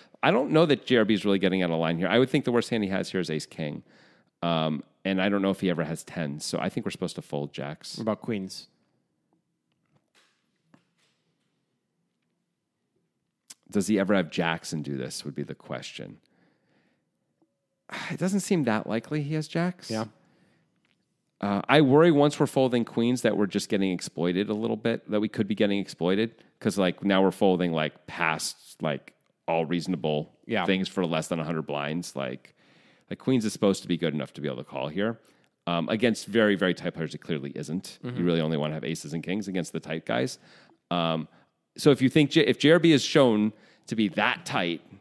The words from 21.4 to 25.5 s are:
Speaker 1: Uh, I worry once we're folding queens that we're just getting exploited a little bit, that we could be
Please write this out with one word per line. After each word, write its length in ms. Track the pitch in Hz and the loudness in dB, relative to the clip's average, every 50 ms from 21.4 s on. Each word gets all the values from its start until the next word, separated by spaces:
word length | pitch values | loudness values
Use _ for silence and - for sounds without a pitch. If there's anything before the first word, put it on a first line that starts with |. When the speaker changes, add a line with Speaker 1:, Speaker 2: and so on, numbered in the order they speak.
Speaker 1:
Uh, 200 | - 101 101 98 - - | -4 -2 -2 -2 2 6
I 120 | 135 151 | 6 6
worry 300 | 156 127 131 151 165 175 | 8 8 8 8 8 8
once 260 | 156 143 143 147 147 - | 8 6 4 4 4 2
we're 80 | 151 | 0
folding 360 | 131 - 139 131 127 123 120 113 | 2 4 2 4 4 2 0 0
queens 380 | - - 117 117 120 127 123 | 0 0 0 2 2 2 2
that 160 | - 113 - | 0 0 2
we're 80 | 95 104 | 2 0
just 220 | 92 - 101 - - | 0 0 -2 -2 0
getting 220 | 110 98 98 95 | 0 0 2 0
exploited 580 | 90 87 - - - - 82 87 87 92 104 110 | 0 -2 -6 -8 -4 -2 0 0 2 0 0 -2
a 40 | 110 | -2
little 220 | 104 113 113 113 | -2 -2 -4 -4
bit, 340 | 110 - 117 117 - - - | -2 -2 -2 -2 -4 -4 -4
that 120 | 107 104 | -2 -2
we 80 | 104 104 | -2 -2
could 180 | - - 107 | -2 -2 -2
be 80 | 98 | -2